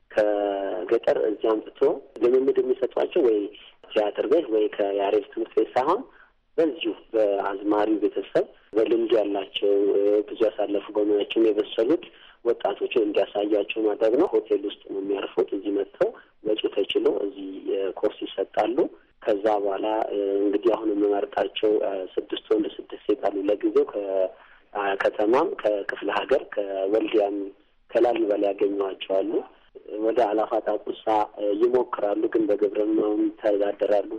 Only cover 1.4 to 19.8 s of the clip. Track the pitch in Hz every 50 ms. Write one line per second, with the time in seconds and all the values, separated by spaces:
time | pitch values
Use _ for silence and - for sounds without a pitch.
1.4 | - 113 110 107 - - - - 139 151 202 - - - _ - - 120 127 131
2.4 | 135 135 131 131 123 127 127 - 123 - - - - - - - 131 113 107 104
3.4 | 101 98 - - - - _ _ - - - 110 104 104 - 107 104 107 151 175
4.4 | 151 113 110 107 107 104 - - 101 101 98 101 98 101 107 104 98 - - 113
5.4 | - - - - - - - 127 131 156 190 254 - - - - - _ _ _
6.4 | _ _ _ 156 165 151 - - - 107 95 - - _ 113 110 107 101 98 98
7.4 | 98 98 98 98 101 104 107 104 104 107 107 98 104 98 - 98 98 - - 165
8.4 | - - - _ _ _ 101 110 110 104 117 113 117 110 120 107 101 101 101 98
9.4 | 95 - - - 104 101 101 101 101 98 98 101 101 104 104 107 104 - 107 107
10.4 | 113 107 - 104 101 98 101 101 - - 104 107 104 107 104 101 98 - - 113
11.4 | 113 110 101 107 101 - - 117 113 135 170 175 - - - - - - - _
12.4 | - 120 113 - - 98 101 - 98 - - 120 104 104 101 104 98 - - 104
13.4 | 104 104 107 101 98 - - 113 107 104 101 - 110 110 120 143 185 - 110 110
14.4 | - - 104 98 101 101 - - - - 101 98 98 101 98 98 - - - 110
15.4 | - - - 98 95 101 101 101 98 - - - 185 233 - - - _ _ _
16.4 | - 107 107 - - - - 104 98 - - 104 110 - 107 98 101 98 95 98
17.4 | 95 95 95 92 - - 101 98 98 92 - - 107 104 - - 104 - - 98
18.4 | 92 - - 113 107 107 123 156 - - - - _ _ _ _ - 117 104 98
19.4 | 104 110 107 101 101 101 95 -